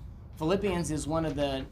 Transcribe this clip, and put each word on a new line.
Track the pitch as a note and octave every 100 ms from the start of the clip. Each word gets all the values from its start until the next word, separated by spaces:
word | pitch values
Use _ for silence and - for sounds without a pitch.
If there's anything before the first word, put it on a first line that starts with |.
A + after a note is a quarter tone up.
| - - - -
Philippians | D#3 G3 G3+ F3 D3
is | D3+ C#3
one | D#3+
of | D#3+ C#3
the | C#3+ C3+ C3+